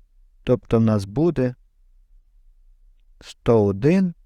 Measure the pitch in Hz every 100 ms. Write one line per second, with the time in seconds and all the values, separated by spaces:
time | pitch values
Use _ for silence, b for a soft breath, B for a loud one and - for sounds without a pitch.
0 | _ _ _ _ - 123 - 117 110 104
1 | 98 113 170 143 127 123 _ _ _ _
2 | _ - _ _ _ _ _ _ _ _
3 | _ - - - - 113 101 98 143 190
4 | 185 -